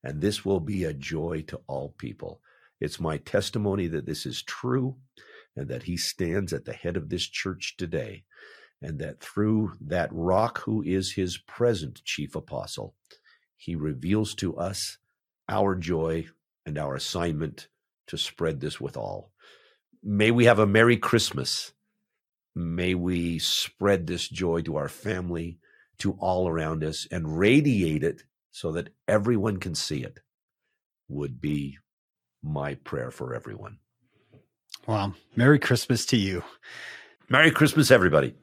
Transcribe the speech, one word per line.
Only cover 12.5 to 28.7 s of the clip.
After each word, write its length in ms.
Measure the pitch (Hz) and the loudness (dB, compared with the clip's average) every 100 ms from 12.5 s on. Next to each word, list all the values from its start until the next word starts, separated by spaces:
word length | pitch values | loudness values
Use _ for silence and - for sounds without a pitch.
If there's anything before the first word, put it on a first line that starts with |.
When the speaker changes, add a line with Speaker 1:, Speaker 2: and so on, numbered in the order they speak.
| 64 50 - 52 _ _ - _ _ _ _ | -10 -8 -10 -12 _ _ -20 _ _ _ _
Speaker 1:
he 180 | - 82 | -8 -4
reveals 580 | 76 67 78 107 104 - | -4 -4 0 0 0 -2
to 220 | 95 - | -4 -4
us 400 | 87 95 - - _ _ _ _ - | -6 -4 -8 -10 _ _ _ _ -4
our 260 | 101 98 92 | 0 2 0
joy 500 | 82 82 80 82 80 _ _ _ - | 0 0 0 -2 -6 _ _ _ -10
and 120 | 76 | -6
our 180 | 73 69 | -4 -6
assignment 720 | - 90 85 76 78 - - _ _ _ - | -6 -2 -2 -2 -4 -8 -20 _ _ _ -14
to 100 | 80 | -8
spread 420 | - - 82 73 | -8 -2 -2 -2
this 200 | 73 - | -6 -6
with 180 | 69 64 | -8 -8
all. 340 | 50 50 - _ - - _ _ _ _ | -8 -10 -14 _ -20 -20 _ _ _ _
May 280 | - 104 110 | -2 4 4
we 140 | 120 117 | 8 8
have 140 | 107 | 8
a 60 | 104 | 6
Merry 320 | 107 117 113 | 8 8 6
Christmas. 760 | - 113 - 135 127 - - _ _ _ _ _ _ _ _ - | 4 2 2 -4 -4 -6 -8 _ _ _ _ _ _ _ _ -8
May 400 | 85 85 90 90 | -4 -2 0 0
we 440 | 90 90 85 82 | 0 0 0 -2
spread 680 | - - - _ 101 98 82 | -2 -2 -4 _ 2 2 2
this 200 | 87 - | -6 -6
joy 340 | - 92 85 | -2 0 0
to 160 | 80 76 | 0 -4
our 120 | 71 | -4
family, 680 | - - 92 90 85 85 85 _ _ _ _ | -6 -6 -4 -4 -6 -6 -10 _ _ _ _
to 140 | 98 | -4
all 340 | - 92 92 90 | -2 0 2 0
around 360 | 82 78 80 | 0 -2 -2
us, 240 | 78 78 - | -4 -6 -6
and 260 | 90 78 80 | -6 -4 2
radiate 680 | 101 139 147 110 85 76 | 6 6 6 2 2 0
it 200 | 78 - - _ _ | -2 -4 -16 _ _
so 200 | - 85 | -8 -6